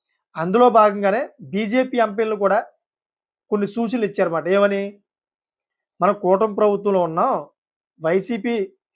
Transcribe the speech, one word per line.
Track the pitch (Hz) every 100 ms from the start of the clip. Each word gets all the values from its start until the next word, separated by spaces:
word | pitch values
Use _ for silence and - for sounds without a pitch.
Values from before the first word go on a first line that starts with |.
| _ _ _ -
అందులో | 175 214 247
భాగంగానే | 226 214 202 196 220 302 -
బీజేపీ | 143 185 220 247 262 247
ఎంపీలను | 214 202 220 208
కూడా | 196 202 - _ _ _ _ _ _ _ -
కొన్ని | 208 202
సూచనలు | 233 226 240 202
ఇచ్చారన్నమాట. | 202 175 165 156
ఏమని? | 196 202 202 202 202 _ _ _ _ _ _ _ _ _ -
"మనం | 180
కూటమి | 202 180 190 220 202
ప్రభుత్వంలో | 208 202 208 190
ఉన్నాం, | 175 165 247 202 147 _ _ _ _ _
వైసీపీ | 160 185 185 233 233 233 190 _ _